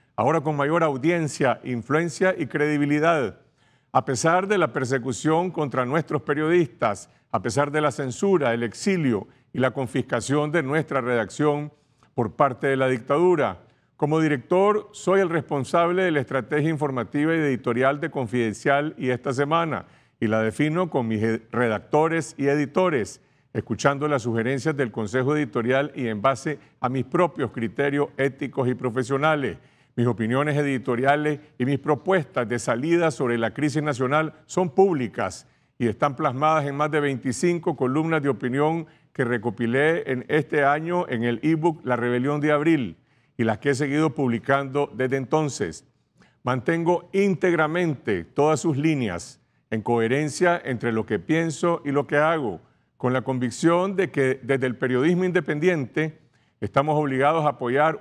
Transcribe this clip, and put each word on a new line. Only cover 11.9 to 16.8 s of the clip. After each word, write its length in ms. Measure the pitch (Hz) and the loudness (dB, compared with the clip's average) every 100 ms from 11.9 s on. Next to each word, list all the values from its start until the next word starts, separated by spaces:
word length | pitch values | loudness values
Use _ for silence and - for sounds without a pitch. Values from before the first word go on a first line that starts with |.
| _ _ | _ _
por 220 | - 113 - | -4 -2 0
parte 320 | 143 123 139 | 0 0 0
de 80 | 135 | 2
la 100 | 131 | 2
dictadura. 720 | 127 110 143 180 170 117 90 - _ _ - | 0 0 2 4 4 0 -4 -14 _ _ -4
Como 240 | 147 160 | 0 2
director, 680 | 156 139 - 180 202 208 - | 2 0 0 2 4 2 -4
soy 280 | - - 196 | -6 0 2
el 100 | 180 | 2
responsable 720 | 165 - 147 123 170 170 180 | 0 -2 -4 0 0 2 2
de 80 | 185 | 0
la 80 | 147 | 0
estrategia 500 | 127 135 107 151 151 | 0 -4 -2 -2 0
informativa 640 | 151 | 0